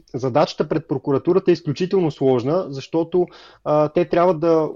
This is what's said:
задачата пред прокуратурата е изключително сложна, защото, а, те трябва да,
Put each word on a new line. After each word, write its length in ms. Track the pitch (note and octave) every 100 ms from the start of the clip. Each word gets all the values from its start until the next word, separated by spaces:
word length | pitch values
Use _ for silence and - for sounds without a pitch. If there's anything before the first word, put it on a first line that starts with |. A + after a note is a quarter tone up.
| -
задачата 540 | C3 B2+ A#2+ E3+ - D3+
пред 200 | D#3 -
прокуратурата 600 | C#3+ - C3+ E3+ F3+ F#3
е 40 |
изключително 560 | E3+ - B2+ F3+ G3 E3
сложна, 560 | - C3+ B2+ A#2 E3+ F3+
защото, 580 | C3+ - E3 E3 F3+ F3 - - -
а, 240 | - D3+ D3+
те 160 | F3+
трябва 300 | E3+ F3 F3
да, 340 | E3+ E3 D#3+ D3+